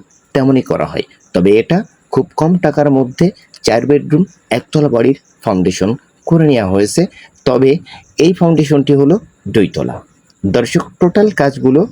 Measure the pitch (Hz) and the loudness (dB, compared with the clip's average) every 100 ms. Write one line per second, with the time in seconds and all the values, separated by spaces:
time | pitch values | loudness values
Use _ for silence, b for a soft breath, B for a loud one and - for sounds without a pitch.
0 | - _ _ 143 131 131 - 82 80 78 | -4 _ _ -2 0 0 -2 -4 -4 -6
1 | - b _ 90 92 110 - 175 - _ | -10 b _ 0 2 2 0 -4 -4 _
2 | - 131 - - 156 180 156 147 147 135 | -6 -4 -4 -2 0 0 0 0 0 0
3 | 123 127 170 - b b - 113 127 143 | -2 -2 -2 -4 b b -2 -2 0 -2
4 | 135 151 196 _ - 120 - 156 147 117 | 0 -2 -2 _ -6 -6 -2 -2 0 2
5 | 120 139 _ _ 113 95 90 90 95 127 | 0 0 _ _ -4 -2 -2 -2 -4 -6
6 | _ _ - 165 156 127 95 98 104 - | _ _ -2 0 2 2 0 0 0 -2
7 | 180 B B _ 135 127 135 156 B B | -4 B B _ -2 2 2 0 B B
8 | _ - 160 185 170 156 147 143 135 139 | _ -2 0 2 0 2 2 0 2 2
9 | 139 202 - _ 101 110 90 - 62 - | 2 0 -4 _ -4 -2 0 -4 -8 -10
10 | - _ _ - 98 120 117 170 - - | -18 _ _ -8 -2 -2 -2 -4 -4 -2
11 | 180 202 214 - 143 139 127 139 233 | 0 2 0 0 -2 0 0 2 0